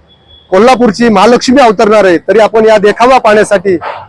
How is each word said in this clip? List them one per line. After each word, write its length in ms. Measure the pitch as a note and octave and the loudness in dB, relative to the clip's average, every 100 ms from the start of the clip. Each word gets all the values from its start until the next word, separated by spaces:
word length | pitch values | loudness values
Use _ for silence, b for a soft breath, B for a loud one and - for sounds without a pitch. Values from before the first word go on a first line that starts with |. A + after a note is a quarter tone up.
| _ _ _ - _ | _ _ _ -20 _
कोल्हापूरची 580 | F#3 A#3+ B3+ A#3+ G3 A#3+ | 0 2 2 0 0 -2
महालक्ष्मी 540 | G3+ G#3+ B3 - C4 | 0 2 0 0 0
अवतरणार 420 | A#3+ G3+ G#3+ G#3+ | 0 0 0 2
आहे, 140 | F#3+ D#3+ | 2 0
तरी 200 | - G3+ | -2 0
आपण 260 | G3+ A3+ | 0 0
या 120 | A3 G#3+ | 0 2
देखावा 420 | G3+ G3 A#3+ C4 | 0 0 0 2
पाहण्यासाठी 580 | A#3 G#3+ G3 G3+ G3 E3+ B B | 2 0 0 -2 -2 -4 B B